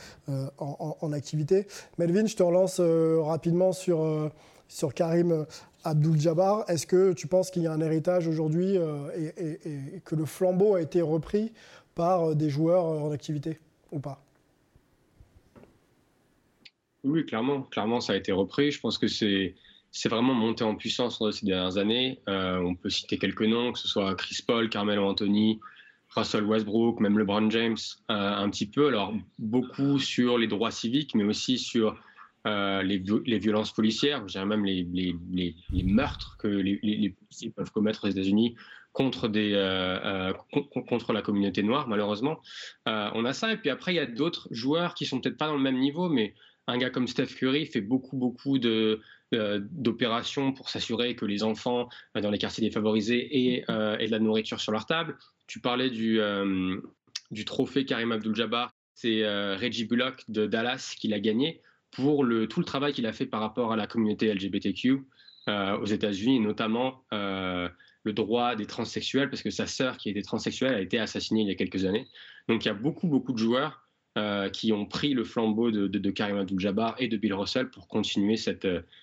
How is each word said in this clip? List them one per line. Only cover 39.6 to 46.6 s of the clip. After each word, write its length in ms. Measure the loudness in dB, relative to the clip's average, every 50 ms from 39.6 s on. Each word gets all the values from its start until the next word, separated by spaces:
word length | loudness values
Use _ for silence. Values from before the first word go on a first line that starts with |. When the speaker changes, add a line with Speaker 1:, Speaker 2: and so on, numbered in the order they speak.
| 2 2 2 0 0 0 -2 -2 -2
Speaker 2:
euh, 280 | -4 -4 -2 -2 -4 -4 -6 -10 _ -4
con-, 120 | -4 -4
con-, 180 | -4 -6 -8 -4
contre 300 | -2 -2 -2 0 -2 -2
la 100 | -2 0
communauté 400 | 0 0 2 2 0 0 0 0
noire, 240 | 0 0 0 -2
malheureusement. 540 | -2 -2 0 0 0 -2 -2 -2 -2 -2 -4 -8 -14 -18 -16 -16 -18 -18 _ _ -2
Euh, 200 | -2 -2 -2 -2 -2
on 100 | -2 -2
a 80 | -2 -2
ça, 200 | -2 -2 -2 -2
et 40 |
puis 140 | -2 -2 -2
après, 220 | -4 -2 -2 -2 0
il 40 |
y 40 | 0
a 60 | -2
d'autres 420 | -2 -2 -2 -2 -2 -2 -4 -8 -10
joueurs 440 | -8 -4 -2 0 0 0 0 -2 -4
qui 120 | -6 -6
sont 140 | -4 -4 -2
peut-être 180 | -2 -4 -2 -2
pas 80 | -2
dans 100 | -2 0
le 60 | 0 2
même 160 | 2 2 2
niveau, 300 | 0 0 0 0 0 0
mais 260 | 2 2 0 0 -4 _ -20 -20 _ _